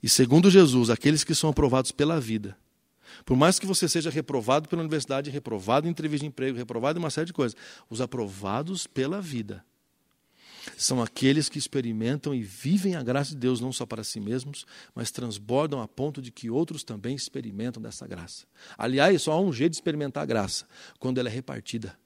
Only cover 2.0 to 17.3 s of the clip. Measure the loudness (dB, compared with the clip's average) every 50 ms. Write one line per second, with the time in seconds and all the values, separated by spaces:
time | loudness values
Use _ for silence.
2 | 0 2 2 0 -2 -2 -4 -4 -4 -6 -14 _ _ _ _ _ _ _ _ _
3 | _ -20 -20 -20 -2 2 4 6 6 6 6 4 0 -2 0 0 0 0 0 0
4 | -2 -2 -4 -4 -4 -2 -4 -2 2 2 2 2 2 -2 -4 -4 -2 -2 -2 -4
5 | -2 -2 -4 -4 -4 -4 -8 -8 -6 -6 -6 -6 0 2 2 2 4 2 -4 -2
6 | -4 -4 -4 -4 -4 -6 -6 -4 -4 -4 -4 -4 -6 -6 -6 -2 -2 0 0 0
7 | -4 -4 -2 -4 -4 -4 -2 0 0 -2 -2 -8 -20 -20 -20 -20 -16 _ -6 -6
8 | -6 -4 -4 -6 -6 -6 -6 -8 -6 -4 -2 -2 -4 -4 -6 -8 -8 -6 _ -2
9 | -2 -2 -2 -6 -6 -6 -8 -8 -8 -8 -12 -16 _ _ _ _ _ _ _ _
10 | _ _ _ _ _ _ _ _ _ -20 -20 -18 -18 -18 -10 -4 -2 0 0 0
11 | -2 -2 _ 2 2 4 4 4 0 -2 -4 -6 -8 -4 -4 -4 -4 -2 -4 -2
12 | -2 -2 -2 -2 -4 -4 -4 -4 -6 -8 -12 -6 -2 0 0 2 2 0 -2 -2
13 | -2 0 0 0 0 -2 -6 -2 0 0 0 0 -2 -6 -6 -6 -8 -8 -8 -10
14 | -8 -8 -8 -8 -6 -4 -4 -6 -6 -8 -14 -16 -16 _ -20 -20 -20 -16 _ -8
15 | -8 -8 -8 -8 -8 -8 -8 -10 -4 0 0 0 0 0 -2 -6 -8 -10 _ -6
16 | -6 -6 -6 -8 -14 -14 -16 -12 -8 -4 0 -2 -2 -2 -4 -12 -10 -10 -12 -8
17 | -6 -6 -6 -6 -8 -10